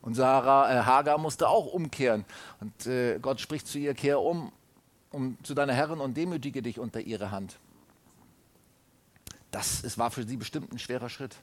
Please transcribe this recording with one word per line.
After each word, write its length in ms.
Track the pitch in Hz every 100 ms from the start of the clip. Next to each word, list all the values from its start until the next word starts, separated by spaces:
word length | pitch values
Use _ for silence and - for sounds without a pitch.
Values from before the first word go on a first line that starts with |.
Und 140 | -
Sarah, 560 | 117 131 135 127 135 139
äh, 120 | 127
Hagar 360 | 113 131 147 151
musste 300 | 156 - 117
auch 180 | 196 170
umkehren. 580 | - 156 - 131 110 101 - - -
Und, 260 | 104 - 123
äh, 320 | 127 123 107
Gott 200 | 131 135
spricht 260 | - 156 -
zu 120 | 147
ihr, 160 | 143
"Kehr 260 | 139 139 143
um, 320 | 117 170 139 _ _ _ _ _ _
um 320 | 143 131 117
zu 120 | -
deiner 180 | 143 143
Herrin 280 | 123 151 160
und 160 | 135 127
demütige 440 | 175 165 135 135
dich 180 | 120 113
unter 220 | 117 113
ihre 300 | - 107 98
Hand." 280 | 98 95 - _ _ _ _ _ _ _ _ _ _ _ _ _ _ _ _ - - _
Das, 340 | - - -
es 120 | 117 110
war 140 | 117
für 140 | 123
sie 120 | 110 127
bestimmt 360 | 107 151 -
ein 60 | 123
schwerer 300 | - 123 120
Schritt. 280 | - 131 -